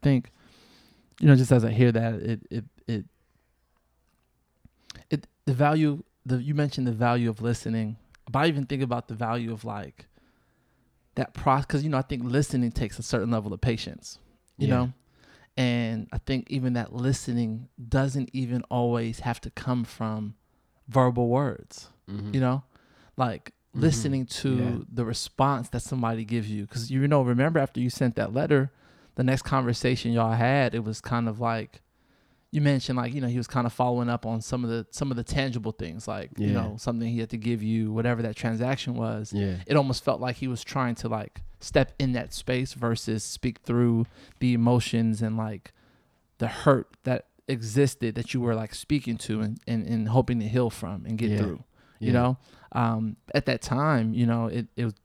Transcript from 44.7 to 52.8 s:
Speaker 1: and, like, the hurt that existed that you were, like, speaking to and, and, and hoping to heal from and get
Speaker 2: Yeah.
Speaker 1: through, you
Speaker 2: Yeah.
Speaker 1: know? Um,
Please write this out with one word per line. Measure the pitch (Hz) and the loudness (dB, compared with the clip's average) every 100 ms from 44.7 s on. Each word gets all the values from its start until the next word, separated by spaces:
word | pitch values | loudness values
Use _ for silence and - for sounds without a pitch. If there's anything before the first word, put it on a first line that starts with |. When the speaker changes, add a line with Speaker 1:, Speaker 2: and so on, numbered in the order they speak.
| 123 - 117 113 107 | 4 2 2 2 0
Speaker 1:
and, | 110 110 | -2 -2
like, | 110 104 - _ _ _ _ _ _ - | -4 -8 -14 _ _ _ _ _ _ -6
the | - | -6
hurt | - 151 135 - _ | 0 4 4 2 _
that | 131 123 - _ - | -4 -4 -4 _ -6
existed | 127 113 117 143 - 117 | -4 0 2 2 2 -4
that | 110 117 | -4 -4
you | 131 | -2
were, | 120 | 0
like, | 110 110 | -2 -4
speaking | - - 147 120 113 | -8 -2 -2 -2 -6
to | - 107 | -4 -2
and, | 107 113 - | -2 -4 -4
and, | 117 - | -4 -2
and | 113 110 | -2 2
hoping | 123 127 120 | 2 2 0
to | 110 | 0
heal | 123 117 | 0 0
from | - 85 95 | -2 -8 -8
and | - 110 | -6 -2
get | 113 | 0
Speaker 2:
Yeah. | 104 | 2
Speaker 1:
through, | 101 82 - _ _ - | 0 -4 -12 _ _ -6
you | 113 | 2
Speaker 2:
Yeah. | |
Speaker 1:
know? | 123 123 131 _ - - | 2 2 0 _ -20 -8
Um, | - | -2